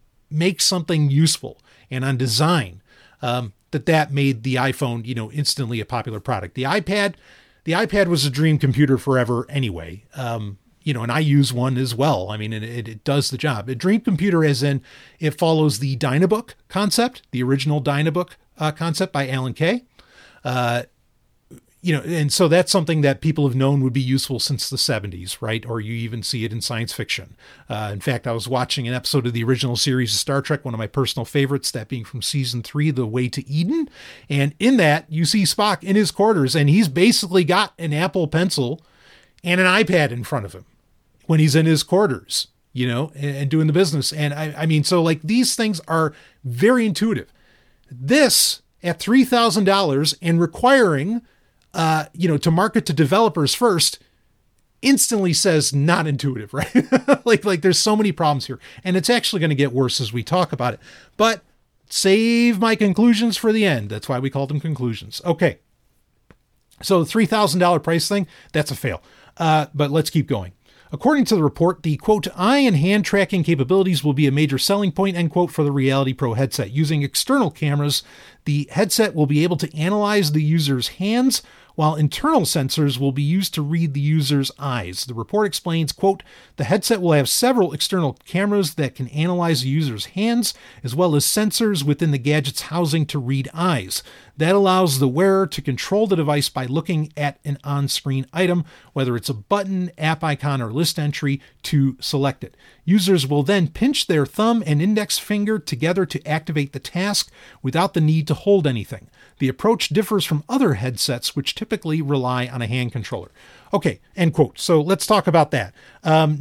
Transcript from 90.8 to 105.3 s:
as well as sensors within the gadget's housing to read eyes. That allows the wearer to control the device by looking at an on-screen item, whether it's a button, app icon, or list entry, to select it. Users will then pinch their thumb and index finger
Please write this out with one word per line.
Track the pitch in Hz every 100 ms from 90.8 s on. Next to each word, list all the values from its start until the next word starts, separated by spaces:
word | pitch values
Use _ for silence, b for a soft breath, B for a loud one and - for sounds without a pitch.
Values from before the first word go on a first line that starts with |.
as | 123
well | 135 180 147
as | -
sensors | 208 214 - 220 180
within | 139 143 160
the | 139
gadget's | 135 151 135 -
housing | - 170 160 160 147
to | 151
read | 123 135 131
eyes. | 160 180 139 92 - - B B B
That | 160
allows | 202 196 185 180 131
the | 135
wearer | 139 190 190 190
to | -
control | 143 123 - 202 220
the | 175
device | 147 147 -
by | 139 123
looking | 156 160 160 156 -
at | 147 -
an | 147 139
on-screen | 143 143 139 - 143 135 131
item, | 165 180 175 156 B B
whether | 139 127 120
it's | -
a |
button, | 110 - 202 190 185 175 -
app | 156 156
icon, | 160 143 143 135
or | 113
list | 131 165 -
entry, | 147 - 143 139 b b
to | - 147 135 127
select | - 139 139 -
it. | - _ b b
Users | - 202 180 180 131
will | 147
then | 143 202 165
pinch | - 262 - -
their | 156 139
thumb | - 226 233 160
and | 147
index | 190 214 202 -
finger | -